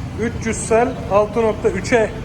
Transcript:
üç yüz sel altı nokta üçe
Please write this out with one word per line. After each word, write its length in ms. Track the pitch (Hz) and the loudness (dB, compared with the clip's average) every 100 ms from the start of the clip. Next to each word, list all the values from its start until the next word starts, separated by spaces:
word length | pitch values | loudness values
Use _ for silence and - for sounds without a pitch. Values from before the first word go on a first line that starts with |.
| - - | -8 -6
üç 240 | 233 - 226 | -4 -4 -4
yüz 120 | 208 | -4
sel 320 | - 220 254 254 - | 2 2 2 -2 0
altı 300 | 196 208 240 | 2 2 2
nokta 280 | 226 208 220 | 0 0 0
üçe 420 | 185 185 240 208 - | -2 2 2 2 -2